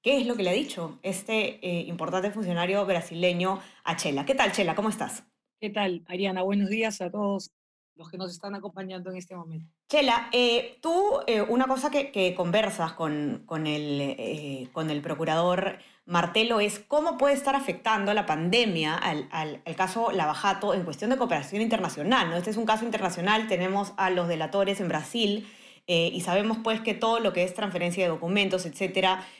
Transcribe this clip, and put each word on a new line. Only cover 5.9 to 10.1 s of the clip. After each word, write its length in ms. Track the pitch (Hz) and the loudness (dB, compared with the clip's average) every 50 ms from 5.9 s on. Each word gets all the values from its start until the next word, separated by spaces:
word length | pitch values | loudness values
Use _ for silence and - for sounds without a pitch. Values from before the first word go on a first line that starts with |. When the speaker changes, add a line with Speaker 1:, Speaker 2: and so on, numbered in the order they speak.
| 175 170 170 - | -2 -4 -6 -8
Speaker 2:
Ariana? 360 | 180 185 196 196 185 185 185 | -4 -2 -2 0 0 0 0
Buenos 260 | 196 202 202 202 190 | 0 2 2 2 2
días 320 | 214 220 220 220 208 - | 0 0 0 -2 -2 -4
a 100 | 185 175 | -6 -6
todos 400 | 190 208 208 202 202 190 - - _ _ _ _ _ _ _ _ _ - | -4 -2 -2 0 0 -2 -4 -8 _ _ _ _ _ _ _ _ _ -20
los 140 | 160 165 | -20 -14
que 60 | - 180 | -10 -8
nos 140 | 190 180 | -8 -8
están 220 | 170 - - 202 202 | -10 -10 -12 -10 -10
acompañando 560 | 196 196 202 170 190 190 185 185 180 175 185 | -10 -10 -12 -12 -10 -10 -10 -10 -10 -10 -10
en 80 | 185 185 | -12 -12
este 180 | 180 - 185 | -12 -14 -14
momento. 380 | 175 165 165 160 160 - - _ _ _ - | -14 -14 -12 -12 -12 -14 -14 _ _ _ 0
Speaker 1:
Chela, 400 | 285 302 277 247 | 2 4 4 4